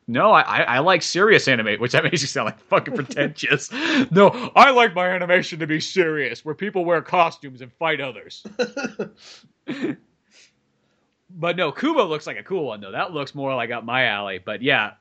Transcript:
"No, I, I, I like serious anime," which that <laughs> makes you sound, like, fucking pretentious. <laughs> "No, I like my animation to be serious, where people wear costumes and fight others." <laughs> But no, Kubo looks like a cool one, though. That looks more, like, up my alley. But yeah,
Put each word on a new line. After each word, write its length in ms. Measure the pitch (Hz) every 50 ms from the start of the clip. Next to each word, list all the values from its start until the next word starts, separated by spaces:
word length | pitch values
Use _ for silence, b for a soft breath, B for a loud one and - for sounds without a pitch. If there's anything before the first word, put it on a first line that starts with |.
| _ -
"No, 220 | 117 131 180 220 202
I, 80 | 156 139
I, 200 | - 101 160 165
I 160 | - 120 131
like 240 | 147 185 190 165 -
serious 440 | - - 165 202 220 196 135 - 139
anime," 300 | 131 117 110 107 107 104
which 120 | 117 123 -
that 100 | 151 165
<laughs> 0 |
makes 180 | 139 180 156 135
you 60 | -
sound, 180 | - 139 117
like, 140 | 107 - _
fucking 340 | _ - - 190 - - 254
pretentious. 760 | 180 139 - 269 147 143 - 151 - - 123 139 143 - - 220
<laughs> 380 | 262 311 330 311 285 - -
"No, 180 | 165 190 202 180 - 247 240 165 B
I 140 | - 240 277
like 240 | 262 240 233 226 165
my 140 | 180 180 180
animation 500 | 185 185 175 175 180 185 - - 175 156
to 80 | 165
be 140 | 151 156 156
serious, 640 | - - - - 175 160 156 151 135 120 117 - -
where 100 | 156 151
people 300 | - 190 208 208 196 175
wear 180 | 170 170 160 151
costumes 580 | - - 180 170 165 - - - 139 127 117
and 100 | 131 123 _
fight 260 | - 170 160 156 139
others." 440 | 139 131 117 101 80 85 - - - 208 - - 247 247 - 277 262 - - - 190 - _ B B B B B B B _ _ _
<laughs> 300 | - 262 285 254 - - - _ _ _ _ _ b b b b b b b _ _ _ _ _ _ _ _ _ _ _ _ _ _ 185
But 220 | 170 160 170 175
no, 160 | 180 180 147 135
Kubo 320 | - - 302 330 294 214
looks 220 | 170 151 151 -
like 100 | 160 127 101
a 40 | -
cool 240 | - 190 180 151
one, 160 | 123 107 104 101
though. 100 | 95 104
That 200 | 139 185 185 175
looks 200 | 147 139 - -
more, 200 | 143 139 135 135
like, 160 | 123 117 117
up 140 | 120 120 113
my 200 | 113 120 131 127
alley. 340 | 113 104 101 101 98 95 90
But 220 | - 110 107 98
yeah, 320 | 120 139 139 120 107 104 - _